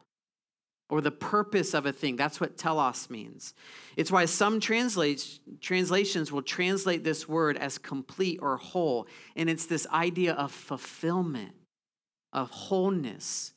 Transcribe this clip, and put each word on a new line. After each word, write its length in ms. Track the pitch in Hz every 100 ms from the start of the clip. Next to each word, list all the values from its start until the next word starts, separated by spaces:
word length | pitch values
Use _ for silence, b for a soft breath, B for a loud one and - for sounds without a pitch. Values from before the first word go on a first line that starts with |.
| _ _ _ _ _ _ _ _ -
or 120 | 151
the 100 | 147
purpose 640 | - - 208 208 208 165
of 120 | 156 139
a 60 |
thing. 240 | 135 143 123
That's 240 | 147 -
what 180 | 160 -
telos 520 | 160 156 135 - -
means. 440 | 117 113 110 - B B B B -
It's 120 | 165
why 140 | 185
some 380 | 170 - 208 220
translate-, 800 | 208 226 247 196 147 139 - - - -
translations 720 | - 185 180 185 202 190 147
will 100 | 143
translate 600 | 135 - 180 196 190 170
this 240 | 160 151 -
word 300 | 160 156 143
as 200 | 139 -
complete 640 | - 139 127 - 190 165
or 140 | 139 131
whole. 500 | 170 185 160 120 107 B B -
And 140 | 165
it's 160 | 160 -
this 200 | 160 -
idea 460 | 156 170 170 175
of 200 | 143 139
fulfillment, 1000 | - - 135 - - 165 180 175 127 92 - _ _ _ _ _ _ _
of 180 | 135 127
wholeness 1000 | - - 190 190 185 131 101 - - -